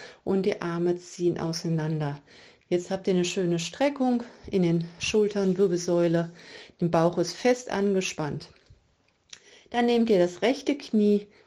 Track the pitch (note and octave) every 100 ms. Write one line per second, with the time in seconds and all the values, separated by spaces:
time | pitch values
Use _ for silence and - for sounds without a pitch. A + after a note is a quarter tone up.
0 | - - - G3 G3 - E3+ E3+ F3 F3
1 | - - F3 - D#3+ E3 E3+ D#3+ D#3 D#3
2 | D3 C#3+ - - - _ _ F3+ F3 F#3+
3 | G3 F#3 F3 G3+ F3 E3+ E3 - C#4 C#4+
4 | B3+ A#3+ A#3+ - - G3 E3+ E3+ E3 -
5 | - G#3+ G#3 G#3 F#3+ F3+ G3 F3 E3+ F3
6 | E3+ E3+ E3+ - - - - _ E3+ E3+
7 | E3 F3 E3+ - B3 B3 - G3 G3+ F#3+
8 | F#3 - D3+ C#3+ - - _ - _ _
9 | _ _ _ - - - _ A#3+ A#3+ A#3+
10 | A3+ F#3+ F3 F3 A3 C#4 - C#4+ - G#3+
11 | G#3 G#3 G3+ _